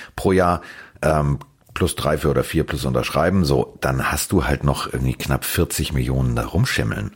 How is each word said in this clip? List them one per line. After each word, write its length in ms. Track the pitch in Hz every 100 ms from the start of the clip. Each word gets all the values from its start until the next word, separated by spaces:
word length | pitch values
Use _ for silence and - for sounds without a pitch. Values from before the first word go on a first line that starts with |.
| - -
pro 160 | 98
Jahr, 280 | 92 87 87 - - - -
ähm, 380 | 78 78 73 69 - _ _ -
plus 200 | - -
drei 220 | 69 78
für 120 | 76
oder 140 | 67
vier 220 | - 80 76
plus 180 | 76
unterschreiben“, 640 | 65 62 - 71 82 95 78
so, 320 | 67 - -
dann 320 | - 67 64
hast 220 | - -
du 100 | 98
halt 220 | 64 71 71
noch 260 | 69 -
irgendwie 220 | 64 64
knapp 320 | 62 - 65 -
vierzig 480 | - 85 - 78
Millionen 420 | 69 64 65 64 58
da 100 | -
rumschimmeln. 640 | - 127 - - - 53